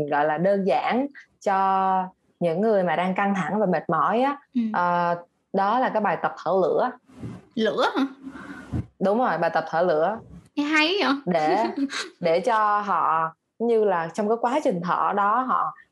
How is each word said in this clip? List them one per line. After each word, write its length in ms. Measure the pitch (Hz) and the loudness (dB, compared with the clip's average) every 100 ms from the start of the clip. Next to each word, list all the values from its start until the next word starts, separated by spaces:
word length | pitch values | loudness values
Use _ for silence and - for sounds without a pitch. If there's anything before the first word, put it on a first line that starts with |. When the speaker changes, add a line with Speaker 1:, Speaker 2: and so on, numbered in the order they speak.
| 147 | 0
Speaker 1:
gọi 140 | 147 151 | 0 2
là 120 | 151 | 2
đơn 260 | 180 202 190 | 2 2 2
giản 400 | 156 - 233 285 - - _ | 0 0 -2 -2 -8 -20 _
cho 480 | - 190 190 190 190 185 185 - _ - | -2 2 2 2 2 0 -2 -10 _ -4
những 200 | 175 165 | -2 0
người 220 | 226 202 | 2 2
mà 120 | 175 156 | 2 0
đang 180 | 185 | 0
căng 200 | 185 202 | 0 0
thẳng 260 | 196 151 196 | 0 -2 0
và 60 | 202 | 0
mệt 100 | 160 - | 0 0
mỏi 300 | 165 147 220 | 0 2 2
á, 160 | 269 277 _ | 0 -2 _
Speaker 2:
Ừ. 60 | 247 220 | -4 -2
Speaker 1:
ờ, 420 | 208 175 175 175 170 - _ _ | 0 0 2 0 -2 -8 _ _
đó 260 | - 196 240 | -2 0 2
là 100 | 240 | 0
cái 120 | 208 | 0
bài 160 | 208 160 | 0 0
tập 120 | 156 - | -4 -4
thở 60 | 156 190 | -2 0
lửa. 280 | 160 147 247 - _ - - - - | 2 2 -2 -4 _ -16 -14 -14 -10
Speaker 2:
Lửa 360 | - 220 196 349 - | -2 -2 0 0 0
hả? 100 | 269 - - - - - - - - - | -4 -6 -18 -16 -16 -16 -10 -10 -8 -4
Speaker 1:
Đúng 180 | 190 214 | 0 2
rồi, 200 | 247 165 | 0 0
bài 120 | 170 | 0
tập 100 | 165 156 | 0 -2
thở 120 | 160 | 0
lửa. 360 | 180 156 170 220 - - - - | 2 2 2 -2 -10 -20 -12 -6
Speaker 2:
Nghe 80 | |
hay 300 | 294 311 311 403 | 0 2 2 0
vậy? 100 | 262 277 - | 0 -2 -2
Speaker 1:
Để, 380 | 170 156 185 233 - | 0 2 0 0 -2
Speaker 2:
<laughs> 440 | 277 - - - | -4 -6 -10 -4
Speaker 1:
để 200 | 170 170 | 0 2
cho 400 | 214 220 214 208 | 2 2 2 0
họ 520 | 202 170 139 160 160 - _ - | 0 0 2 2 0 -6 _ -6
như 260 | 233 226 | 0 2
là 240 | 208 180 165 | 4 2 -2
trong 140 | 190 208 | -4 -2
cái 80 | 226 | 0
quá 200 | 240 285 | 0 0
trình 160 | 294 180 | 0 -2
thở 280 | 175 151 156 196 | -2 0 0 0
đó 280 | 202 233 262 | 2 0 0
họ 260 | - 160 - - | -2 -4 -8 -16